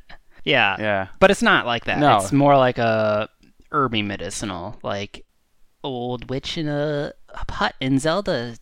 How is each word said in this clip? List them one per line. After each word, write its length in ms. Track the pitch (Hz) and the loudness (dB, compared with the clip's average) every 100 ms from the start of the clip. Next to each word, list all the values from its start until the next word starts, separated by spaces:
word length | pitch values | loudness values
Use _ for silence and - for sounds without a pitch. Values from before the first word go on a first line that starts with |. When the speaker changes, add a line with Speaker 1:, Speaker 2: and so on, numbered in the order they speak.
| - - _ - | -12 -20 _ -8
Speaker 1:
Yeah. 320 | - 135 104 95 | -2 0 0 0
Speaker 2:
Yeah. 280 | 107 98 92 - | -2 -2 -4 2
Speaker 1:
But 120 | 190 | 4
it's 120 | 196 | 4
not 240 | 233 165 110 | 2 2 2
like 180 | 120 - | -2 -2
that. 120 | 95 | 2
Speaker 2:
No. 180 | 147 107 | 4 4
Speaker 1:
It's 140 | 98 | 4
more 240 | 143 143 139 | 4 6 6
like 220 | 127 123 | 6 2
a 500 | 117 110 107 107 107 _ _ _ - | 0 2 2 0 -4 _ _ _ -6
herby 300 | 151 131 113 | -2 0 0
medicinal, 760 | 101 98 87 - 107 90 92 - | -2 -4 -8 -6 -6 -6 -10 -8
like 440 | - 101 104 - - _ _ _ - _ | -6 -6 -8 -14 -20 _ _ _ -20 _
old 460 | 147 123 123 123 123 | -8 -6 -6 -6 -6
witch 260 | 131 - 170 | -8 -6 -4
in 120 | 151 | -2
a, 440 | 147 147 147 147 - - | -2 -2 -2 -4 -10 -14
a 240 | - - | -8 -4
hut 220 | - 208 - | -2 -2 -2
in 180 | 131 135 | 0 2
Zelda 580 | 156 180 202 143 120 113 | 2 0 0 -2 -4 -10